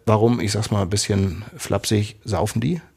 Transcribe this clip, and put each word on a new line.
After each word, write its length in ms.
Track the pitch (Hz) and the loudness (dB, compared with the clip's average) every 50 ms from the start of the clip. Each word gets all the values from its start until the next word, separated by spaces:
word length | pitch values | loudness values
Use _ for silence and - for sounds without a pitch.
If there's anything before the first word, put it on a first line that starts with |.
| _ | _
warum, 340 | - 107 107 110 117 120 120 | 2 4 6 4 4 2 2
ich 120 | - 98 | 0 -2
sag's 180 | 101 104 110 - | -2 -2 -2 0
mal 120 | 110 101 | 0 0
ein 80 | 98 87 | 0 0
bisschen 540 | 98 104 - - 101 98 95 95 87 95 107 - - - | -2 -2 0 0 2 2 2 0 -2 -6 -10 -14 -14 -10
flapsig, 580 | - - 101 98 - - 110 107 104 104 - - - | -4 -2 -2 -2 0 0 0 0 0 -2 -6 -12 -8
saufen 380 | 117 104 - - 107 - 117 | -4 -2 0 0 0 -2 -2
die 180 | 120 135 175 165 - - _ | -2 -2 -2 -4 -6 -12 _